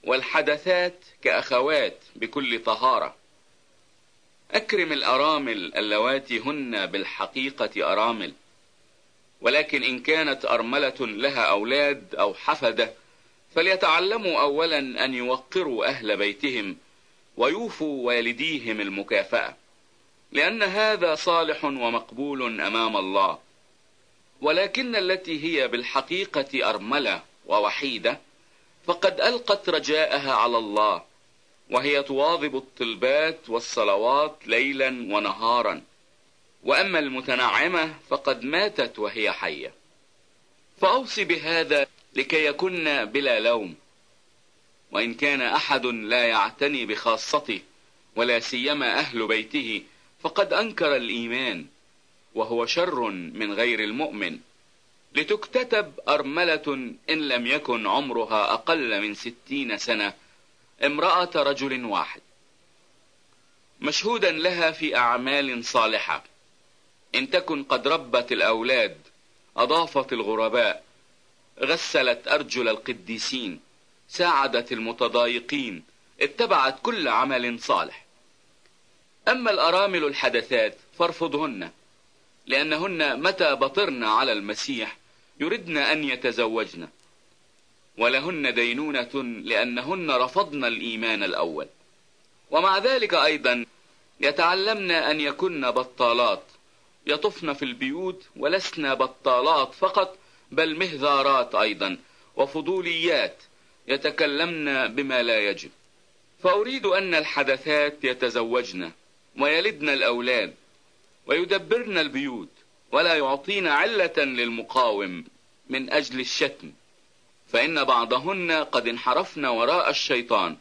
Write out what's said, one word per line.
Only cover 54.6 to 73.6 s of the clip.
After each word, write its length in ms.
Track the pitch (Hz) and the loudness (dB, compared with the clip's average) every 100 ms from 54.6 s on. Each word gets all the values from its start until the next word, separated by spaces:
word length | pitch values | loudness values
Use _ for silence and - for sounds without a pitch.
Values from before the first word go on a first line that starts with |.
| _ _ _ _ _ | _ _ _ _ _
لتكتتب 800 | 143 156 208 - 254 247 220 170 - - | -4 -2 -4 0 -2 0 0 -2 -6 0
أرملة 840 | 196 135 151 156 156 151 135 120 120 - | 0 0 0 0 0 -2 -6 -8 -12 -4
إن 180 | 160 147 | -2 0
لم 200 | 123 120 | -2 0
يكن 400 | 143 143 120 104 | -2 0 -2 2
عمرها 640 | 117 143 117 107 107 101 | 0 0 -2 0 2 2
أقل 480 | - - 165 123 104 | 0 0 0 0 -2
من 120 | 104 | -4
ستين 640 | 104 120 117 - 139 123 101 | -6 -12 -14 -8 -6 -4 -6
سنة، 360 | - 113 101 - _ _ _ _ _ _ | -2 -2 -2 -6 _ _ _ _ _ _
امرأة 460 | 139 147 175 180 180 170 | -2 2 2 4 2 2
رجل 500 | 143 139 139 131 120 | 0 0 -2 -4 -4
واحد، 360 | 95 73 - _ _ _ _ _ _ _ _ _ _ _ _ _ _ _ _ | -4 -4 -10 _ _ _ _ _ _ _ _ _ _ _ _ _ _ _ _
مشهودا 500 | 143 151 202 233 190 | -4 -2 0 2 2
لها 400 | 160 170 175 160 | 2 -2 2 0
في 240 | 160 156 120 | 0 -2 2
أعمال 720 | 120 120 131 143 139 123 117 | 2 2 0 -2 -2 -4 -2
صالحة، 580 | 127 113 107 87 80 - _ _ _ _ _ _ _ _ 117 | 2 2 0 -2 -6 -8 _ _ _ _ _ _ _ _ -4
إن 140 | 131 | 0
تكن 340 | 180 180 147 | -2 0 -6
قد 240 | 139 127 127 | -2 0 2
ربت 440 | 160 127 123 120 | 0 2 0 0
الأولاد، 640 | 113 90 113 120 127 104 - - _ _ _ _ - | 2 2 2 2 2 2 -4 -20 _ _ _ _ -2
أضافت 560 | 123 160 160 143 127 | 2 4 2 0 0
الغرباء، 680 | 120 104 110 110 120 110 - - _ _ _ _ _ _ - | -2 0 0 2 4 2 0 -10 _ _ _ _ _ _ -6
غسلت 680 | 135 165 - 156 127 120 - | -2 -2 0 2 2 0 0
أرجل 420 | 151 135 127 117 | 0 0 0 0
القديسين، 920 | 110 - 117 - 113 - 131 107 80 | 0 -4 -10 -10 -8 -6 -6 -8 -12